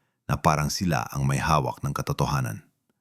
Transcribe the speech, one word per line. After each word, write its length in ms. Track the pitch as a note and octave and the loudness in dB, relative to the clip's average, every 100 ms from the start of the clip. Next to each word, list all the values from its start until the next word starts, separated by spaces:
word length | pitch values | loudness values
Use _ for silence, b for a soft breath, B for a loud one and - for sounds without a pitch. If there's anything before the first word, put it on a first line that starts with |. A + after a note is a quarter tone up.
| _ _ - | _ _ -4
na 80 | D2 | 0
parang 320 | E2 D2+ D2 | 2 2 0
sila 400 | - F#2 C#2 A1 | 0 0 0 -2
ang 140 | C#2 | -2
may 160 | C2+ C2+ | 0 0
hawak 400 | C#2+ D2+ B1+ - | 2 2 2 -4
ng 160 | C#2 C#2 | -4 -4
katotohanan. 640 | - C#2+ C2 C2+ B1 G#2 - _ _ _ | -2 0 0 0 -2 -6 -14 _ _ _